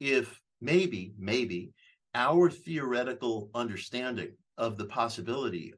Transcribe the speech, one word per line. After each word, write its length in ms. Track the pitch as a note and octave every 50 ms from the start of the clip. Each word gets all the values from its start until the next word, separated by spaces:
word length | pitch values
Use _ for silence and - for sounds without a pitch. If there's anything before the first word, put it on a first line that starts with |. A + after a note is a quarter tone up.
if 400 | C#3 C#3 C3+ B2+ A#2 - - - _ _ _ -
maybe, 540 | A#2+ B2 D#3+ F3+ F#3+ E3 A#2 F#2+ F2+ G#2+ -
maybe 540 | G2 F#2+ G#2 A#2 B2+ A#2+ F#2 F2+ F2 F2+ - - _ _ _ _ _ _ _ -
our 360 | A#2+ B2 C#3 D#3+ F3 F3 E3+
theoretical 1000 | E3+ - - E3 E3 D3+ C#3 B2+ B2 A#2+ B2 B2+ B2 - B2+ A#2+ A2+ A2 G#2 G#2 G#2+
understanding 800 | A#2+ A#2+ A2+ G2 F2 - - - B2 B2+ B2+ A#2+ G#2+ E2 - - _ _ _ _ -
of 180 | A#2 A2+ G#2
the 80 | G2+ G2+
possibility 840 | - - B2+ A#2+ A2+ A2 - F2+ A2+ B2 C#3 C3 A2+ F#2 E2+ D#2+ - -